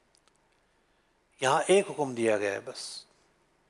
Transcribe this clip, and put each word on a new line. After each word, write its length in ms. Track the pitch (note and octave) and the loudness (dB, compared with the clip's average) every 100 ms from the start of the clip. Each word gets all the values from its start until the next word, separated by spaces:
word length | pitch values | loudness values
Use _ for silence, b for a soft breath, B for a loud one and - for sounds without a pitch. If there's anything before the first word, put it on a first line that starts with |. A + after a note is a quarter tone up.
| _ _ _ _ _ _ _ _ _ _ _ _ _ _ | _ _ _ _ _ _ _ _ _ _ _ _ _ _
یہاں 220 | C3 D3+ - | 0 2 4
ایک 240 | G3 E3+ | 2 2
حکم 240 | D3 C3+ | -4 -4
دیا 240 | A#2+ A2+ G#2 | 0 2 2
گیا 140 | G2+ | 0
ہے 80 | G#2 | -4
بس۔ 440 | A#2 - - - - _ _ _ _ _ | -8 -14 -14 -16 -18 _ _ _ _ _